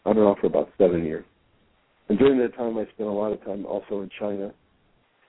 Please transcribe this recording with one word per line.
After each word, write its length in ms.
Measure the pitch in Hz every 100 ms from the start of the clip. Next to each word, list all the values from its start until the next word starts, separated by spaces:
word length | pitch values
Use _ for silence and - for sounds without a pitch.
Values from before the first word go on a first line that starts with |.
on 140 | 95 107
and 80 | 104
off 140 | 101
for 80 | 90
about 240 | 76 - -
seven 260 | 92 85 80
years. 200 | 82 - _ _ _ _ _ _ _ -
And 100 | 104
during 220 | 139 131
that 160 | 120 -
time, 200 | 117 110
I 60 | 101 -
spent 120 | 107
a 40 |
lot 200 | 101 107
of 120 | 101 107
time 220 | 101 -
also 340 | 101 - 101
in 80 | 95 -
China 320 | 104 101 101 - _ _ _ _ _ _